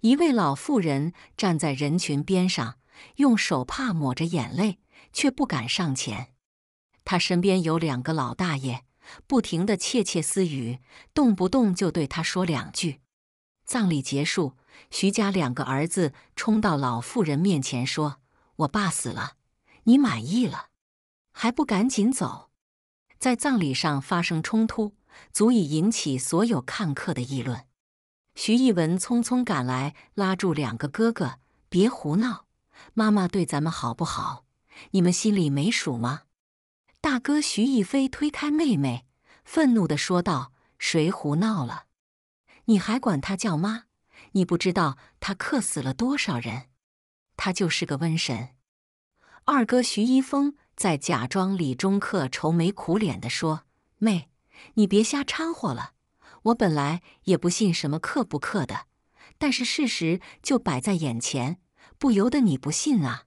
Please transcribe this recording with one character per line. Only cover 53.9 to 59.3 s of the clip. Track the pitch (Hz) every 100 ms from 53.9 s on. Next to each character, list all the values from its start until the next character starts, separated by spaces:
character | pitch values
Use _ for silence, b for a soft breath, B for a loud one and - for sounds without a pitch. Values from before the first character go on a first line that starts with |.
| _
：“妹， | 220 185 - _ B B B -
你 | 202
别 | 196
瞎 | 220 285
掺 | 277 - 320
和 | 330 214
了， | 120 - _ _ b b b
我 | 214
本 | 233 202
来 | 151 143 170 b b
也 | - 180
不 | 175
信 | 175 214
什 | 165 156
么 | 156
克 | - -
不 | 226 147
克 | - 208
的， | 147 - - _ b b b